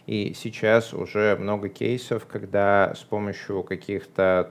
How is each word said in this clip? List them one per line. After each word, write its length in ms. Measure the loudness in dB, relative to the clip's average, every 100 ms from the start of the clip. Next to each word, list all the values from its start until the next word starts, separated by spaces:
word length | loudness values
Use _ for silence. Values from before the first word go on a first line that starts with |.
| -6
И 280 | -4 -4 -6
сейчас 580 | -10 -2 4 4 2
уже 440 | -6 -4 0 2 2
много 300 | 0 -4 -4
кейсов, 580 | -4 -4 -2 -4 -6 -6
когда 640 | -10 -2 2 4 6 4
с 60 | 0
помощью 600 | -6 -6 -4 -6 -6 -6
каких-то 840 | -6 -8 -6 -8 -4 0 4 4 0